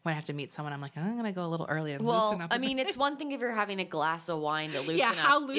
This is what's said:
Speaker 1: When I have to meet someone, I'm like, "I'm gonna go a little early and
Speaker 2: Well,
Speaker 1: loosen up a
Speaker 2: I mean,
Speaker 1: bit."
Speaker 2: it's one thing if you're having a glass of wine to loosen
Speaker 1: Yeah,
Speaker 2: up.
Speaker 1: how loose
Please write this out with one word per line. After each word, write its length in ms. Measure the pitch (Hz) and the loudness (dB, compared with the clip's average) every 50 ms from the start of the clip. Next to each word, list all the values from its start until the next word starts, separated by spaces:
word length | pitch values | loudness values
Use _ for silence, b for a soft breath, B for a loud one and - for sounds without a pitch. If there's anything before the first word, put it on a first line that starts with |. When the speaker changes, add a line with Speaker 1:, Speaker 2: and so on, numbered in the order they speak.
Speaker 1:
When 100 | - 170 | -4 -4
I 20 | 156 | -2
have 100 | 151 156 | -2 -4
to 60 | - | -6
meet 180 | 147 147 135 - | -6 -6 -8 -8
someone, 220 | - - 151 147 | -8 -8 -8 -6
I'm 80 | 143 139 | -6 -8
like, 160 | 139 139 - | -8 -10 -8
"I'm 180 | 151 165 208 240 | -6 -4 -4 -4
gonna 160 | 240 226 208 | -4 -4 -4
go 120 | 185 180 175 | -4 -4 -4
a 60 | 165 | -2
little 160 | 165 160 156 - | -2 -2 -2 -2
early 240 | 151 156 156 151 | -2 -2 0 -2
and 140 | 143 139 226 | -2 0 2
Speaker 2:
Well, 180 | 233 233 220 220 214 | 2 4 4 4 4
Speaker 1:
loosen 100 | 214 175 | 2 0
up 100 | 170 165 | 0 0
a 40 | 233 | 0
Speaker 2:
I 40 | 247 | 0
mean, 200 | 262 269 262 262 | 2 0 0 0
Speaker 1:
bit." 100 | 262 403 | 0 0
Speaker 2:
it's 80 | - | 0
one 220 | 247 277 285 294 262 | 2 0 0 0 -2
thing 140 | 311 285 | -4 -6
if 80 | 277 233 | -4 -2
you're 100 | 247 240 | -2 -2
having 280 | 226 214 208 196 196 190 | 0 0 -2 0 -2 -4
a 40 | 180 | -4
glass 460 | 170 165 156 147 156 165 165 165 175 | -2 -2 0 0 0 0 -2 -2 -4
of 80 | 165 156 | -2 -2
wine 340 | 151 147 151 156 156 156 | 0 0 0 0 -2 -2
to 80 | 147 139 | -2 -2
loosen 160 | 139 151 165 | 0 2 2
Speaker 1:
Yeah, 140 | 170 254 233 | 4 4 4
Speaker 2:
up. 60 | 190 | 4
Speaker 1:
how 240 | 165 - 262 285 294 | 4 6 6 6 6
loose 180 | 294 262 269 | 4 2 0